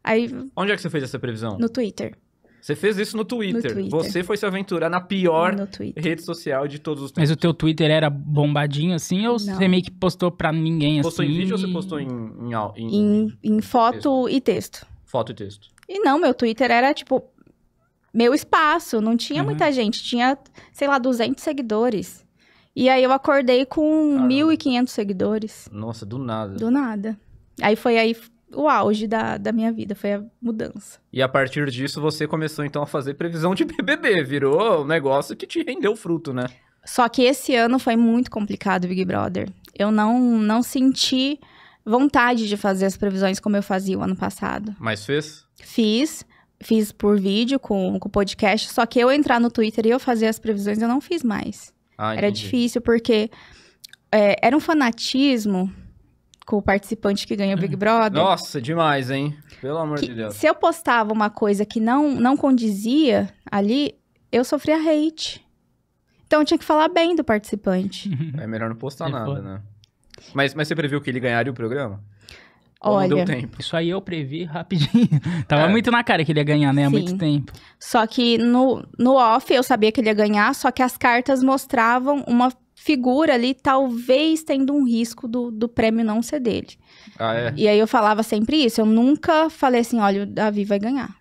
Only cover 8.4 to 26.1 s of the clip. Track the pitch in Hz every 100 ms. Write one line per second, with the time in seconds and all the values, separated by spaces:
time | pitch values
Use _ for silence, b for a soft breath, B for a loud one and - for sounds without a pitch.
8.4 | 147 147 147 143 170 170 - 180 226 240
9.4 | 202 190 190 185 180 - 185 - 180 170
10.4 | 165 160 160 165 147 151 160 165 143 165
11.4 | 190 185 185 175 - 156 131 123 110 -
12.4 | 117 113 104 104 113 208 208 214 214 -
13.4 | - 214 208 247 226 226 285 262 247 269
14.4 | 240 208 - - - - _ 127 113 117
15.4 | 98 101 _ _ - 381 415 285 330 -
16.4 | 233 226 247 233 262 302 - 254 - _
17.4 | _ _ _ _ _ _ _ 226 240 294
18.4 | - 370 302 330 - 226 220 233 - -
19.4 | 143 147 294 262 208 - - 240 254 277
20.4 | _ B B - 277 277 254 240 233 269
21.4 | - 285 233 214 240 202 170 - _ _
22.4 | b b b - 254 262 254 269 311 277
23.4 | 247 254 269 - 302 311 302 277 254 269
24.4 | 320 311 285 247 254 - 202 185 196 214
25.4 | 214 - - 104 113 113 101